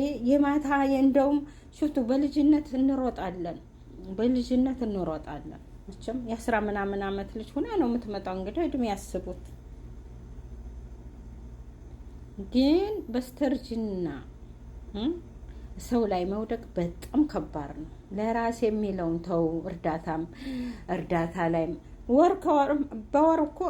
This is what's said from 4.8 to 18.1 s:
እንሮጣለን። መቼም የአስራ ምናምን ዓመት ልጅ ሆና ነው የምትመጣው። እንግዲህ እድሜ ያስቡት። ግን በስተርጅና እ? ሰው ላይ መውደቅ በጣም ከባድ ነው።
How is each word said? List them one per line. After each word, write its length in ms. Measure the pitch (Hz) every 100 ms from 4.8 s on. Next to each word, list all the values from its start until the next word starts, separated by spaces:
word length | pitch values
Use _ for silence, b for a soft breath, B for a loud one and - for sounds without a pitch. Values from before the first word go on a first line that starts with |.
እንሮጣለን። 800 | 226 196 165 156 - 147 156 - - -
መቼም 360 | - 190 - 254
የአስራ 300 | 233 226 - 220
ምናምን 400 | 208 208 196 196
ዓመት 280 | 196 196 196
ልጅ 160 | 226 220
ሆና 180 | 285 466
ነው 140 | 415 247
የምትመጣው። 480 | 233 214 202 190
እንግዲህ 280 | 190 190 254
እድሜ 220 | 330 277 233
ያስቡት። 580 | 196 - 185 180 185 - - - - - - - - - - - - - - - - - - - - - - - - - - - - - - 196
ግን 440 | 247 269 339 403 415 -
በስተርጅና 1000 | 240 247 - 277 262 - 226 214 185 170 135 - - - - - - -
እ? 100 | 202 247 349 - - - B B -
ሰው 240 | - 240 214
ላይ 160 | 180
መውደቅ 380 | 185 202 220 233 -
በጣም 480 | - 170 170 - 294
ከባድ 460 | 302 190 151 156 143 143
ነው። 140 | 160 - -